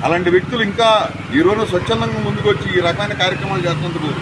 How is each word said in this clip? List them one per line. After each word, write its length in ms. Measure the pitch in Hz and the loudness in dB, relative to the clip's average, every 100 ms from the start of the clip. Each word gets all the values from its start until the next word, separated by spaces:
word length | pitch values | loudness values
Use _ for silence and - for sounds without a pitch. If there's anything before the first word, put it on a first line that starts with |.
| 139 | 0
అలాంటి 240 | 175 180 180 | 2 4 2
వ్యక్తులు 300 | 180 240 220 | 2 -2 -2
ఇంకా 200 | 202 226 214 - - - 131 | 2 4 4 2 -6 -2 2
ఈ 40 | 175 | 2
రోజున 220 | 214 214 | 2 0
స్వచ్ఛందంగా 500 | 180 - 226 226 220 208 | -2 0 -2 -2 -2 -2
ముందుకొచ్చి 400 | 208 208 196 185 180 | 0 0 0 0 0
ఈ 40 | 170 | 0
రకమైన 280 | 170 202 - | 0 -4 0
కార్యక్రమాలు 420 | 185 175 196 190 175 | -2 -2 -4 -2 -2
చేస్తున్నందుకు 440 | 156 175 160 151 131 | -2 -4 -4 -4 -4